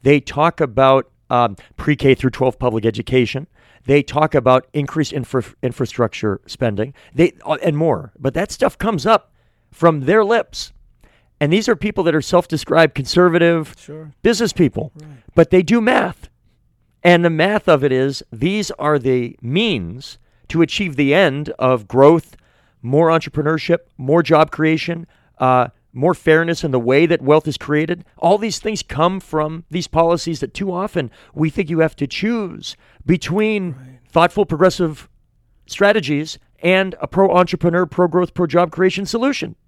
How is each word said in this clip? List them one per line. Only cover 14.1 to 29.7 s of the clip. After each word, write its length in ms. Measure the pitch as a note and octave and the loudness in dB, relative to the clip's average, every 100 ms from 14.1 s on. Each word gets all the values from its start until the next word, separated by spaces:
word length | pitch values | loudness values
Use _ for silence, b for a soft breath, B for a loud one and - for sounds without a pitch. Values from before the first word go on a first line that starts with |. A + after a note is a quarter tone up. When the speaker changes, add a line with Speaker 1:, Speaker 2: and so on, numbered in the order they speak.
| _ | _
Speaker 1:
business 300 | A3+ G#3+ A3+ | 0 0 -2
people, 400 | - D3+ - - | 0 0 0 -10
Speaker 2:
Right. 140 | - B C#3 B | -14 B -20 B
Speaker 1:
but 160 | - E3 | 2 4
they 120 | F#3 | 4
do 180 | E3 A#3 | 2 2
math. 480 | G#3+ - F#3 - - _ _ _ _ _ _ _ | 2 0 -2 -8 -20 _ _ _ _ _ _ _
And 220 | F3 E3+ | 4 4
the 60 | E3+ | 2
math 380 | D#3 F3+ G#3+ - | 0 0 0 2
of 140 | D3+ | 2
it 80 | C#3 | 2
is, 320 | B2+ C3+ C3+ - | 0 -2 -4 -14
these 400 | A2 D#3 G#3 G3+ | -4 -2 -2 -6
are 240 | - D3 D3 | -4 -2 0
the 380 | B2 B2+ A#2+ - | 0 -2 -2 -10
means 760 | A#2 D#3+ A#3 C3+ E2 A#2 - - _ _ - | -4 -2 0 -4 -6 -12 -18 -20 _ _ -6
to 140 | D#3+ | 0
achieve 320 | E3 - F#3 | 0 0 -6
the 180 | C#3 C#3 | 0 2
end 340 | D#3+ F3 C3+ D3 - | 4 2 0 -8 -2
of 300 | B2+ B2+ G2+ | 0 0 -2
growth, 480 | B2 C#3 E3 - - _ _ _ _ | 6 6 6 -2 -20 _ _ _ _
more 260 | A#2 C#3+ E3 | -2 0 2
entrepreneurship, 680 | E3 D3+ D3+ D3 D#3+ - E3 _ - | 0 -2 -4 -2 -4 -2 -2 _ -12
more 260 | C3 E3 | 0 0
job 300 | E3 D#3 D#3 | 4 2 2
creation, 560 | - D#3+ D#3+ - E3 E3 _ _ _ | 0 -2 -2 -4 -10 -14 _ _ _
uh, 300 | B2+ B2+ A#2+ _ _ | 0 2 0 _ _
more 220 | B2 D#3 | -2 -2
fairness 480 | E3+ - D#3 E3+ D#3+ | 0 2 2 2 -4
in 80 | D#3 | -2
the 80 | B2+ | -2
way 240 | A#2 C3+ E3 | 2 2 4
that 140 | E3 | 0
wealth 280 | C3 D#3 D#3 | 2 2 2
is 80 | C3+ | -10
created. 460 | - D3 D#3+ F3 - - | -4 -2 -2 -8 -12 -4
All 200 | E3+ G3+ | 0 0
these 220 | A3 - | -2 -6
things 220 | A3 G#3+ | -6 -8
come 340 | - C#3 E3+ F#3+ | -8 -2 0 -2
from 460 | - D#3 D3+ D#3+ | -6 -4 -4 -8
these 200 | - | -8